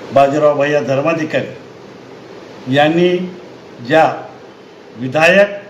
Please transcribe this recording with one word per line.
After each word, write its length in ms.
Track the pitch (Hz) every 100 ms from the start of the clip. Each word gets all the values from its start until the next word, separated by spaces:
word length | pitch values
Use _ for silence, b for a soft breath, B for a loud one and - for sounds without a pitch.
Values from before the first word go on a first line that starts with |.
| -
बाजीराव 440 | 135 139 147 147 139
भैया 220 | 143 147
धर्माधिकारी 760 | 135 135 165 160 156 135 - - - - - - - - - - - - 127
यांनी 420 | 139 151 170 180 180 180 - - - - - 120
ज्या 260 | 160 139 - - - - - - - - 113
विधायक 520 | 131 151 165 196 202 -